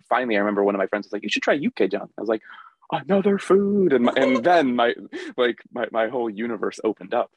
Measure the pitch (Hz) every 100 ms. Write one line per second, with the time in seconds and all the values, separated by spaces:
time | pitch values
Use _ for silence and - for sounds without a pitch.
0 | _ 120 123 101 104 101 101 98 98 104
1 | - 104 104 262 - 156 233 - 92 98
2 | - - 104 110 - - - _ - 156
3 | 139 196 202 196 - 190 202 202 175 127
4 | 123 127 131 127 151 170 135 120 120 -
5 | 104 370 339 131 120 104 - 120 110 113
6 | 110 131 113 101 117 104 98 - 107 -
7 | 92 117 98